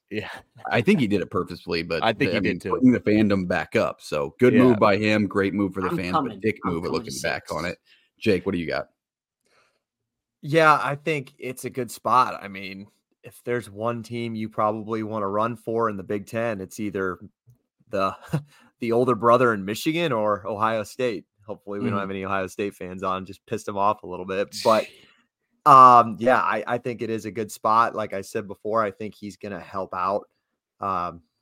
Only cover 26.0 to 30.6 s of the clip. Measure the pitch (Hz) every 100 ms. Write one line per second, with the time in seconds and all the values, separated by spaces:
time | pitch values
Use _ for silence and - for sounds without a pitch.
26 | 113 104 120 117 87 110 - 123 127 110
27 | 113 110 110 113 104 - 110 110 113 107
28 | 107 98 95 110 101 98 107 113 107 -
29 | 107 - 104 92 104 92 80 98 92 92
30 | 92 104 - _ _ _